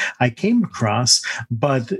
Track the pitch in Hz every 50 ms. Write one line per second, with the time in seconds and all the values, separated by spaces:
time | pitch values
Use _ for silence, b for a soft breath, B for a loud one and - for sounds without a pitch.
0 | B B B B 127 123 117 - - 214 240 240 190 - - - 120 104 107 117
1 | 123 117 - - - B B B 117 B 120 107 151 143 135 131 117 - 190